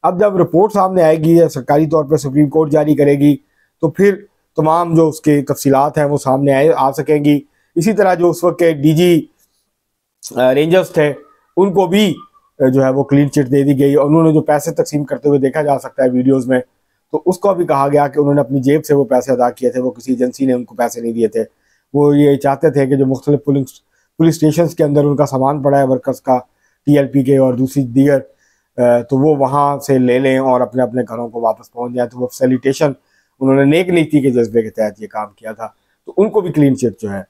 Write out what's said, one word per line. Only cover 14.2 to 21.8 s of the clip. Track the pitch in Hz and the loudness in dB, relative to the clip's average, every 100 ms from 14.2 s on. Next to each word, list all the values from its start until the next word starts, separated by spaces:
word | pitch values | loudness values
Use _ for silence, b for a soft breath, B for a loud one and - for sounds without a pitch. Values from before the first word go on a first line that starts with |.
| 160 | 4
जो | 156 | 2
पैसे | 156 147 151 | 0 -2 -2
तकसीम | 160 - 147 | -4 -4 -4
करते | 147 127 147 | -6 -4 0
हुए | 143 | 0
देखा | 131 151 | 0 -2
जा | 147 135 | -2 -2
सकता | 127 - | -4 -2
है | 131 | -2
वीडियोज़ | 127 127 135 123 | 0 2 0 0
में, | 127 127 _ _ _ _ | -2 -4 _ _ _ _
तो | 156 | -4
उसको | 175 180 202 | -4 -2 -2
भी | 180 | -2
कहा | 165 143 139 | -2 0 2
गया | 143 143 | 2 0
कि | - | 0
उन्होंने | 143 143 | 0 0
अपनी | 139 139 | 0 -2
जेब | 131 156 | 0 0
से | 156 | 2
वो | 143 | 0
पैसे | 127 127 127 | 2 0 0
अदा | 123 120 | 0 0
किए | 117 127 | 0 -4
थे, | 127 | -2
वो | 127 | -6
किसी | 123 123 | -8 -6
एजेंसी | 123 127 - 135 | -2 -2 -2 -2
ने | |
उनको | 123 120 | -2 -6
पैसे | 107 117 117 | -6 -6 -4
नहीं | 117 | -8
दिए | 113 110 | -2 -2
थे। | 113 110 _ _ _ | -2 -6 _ _ _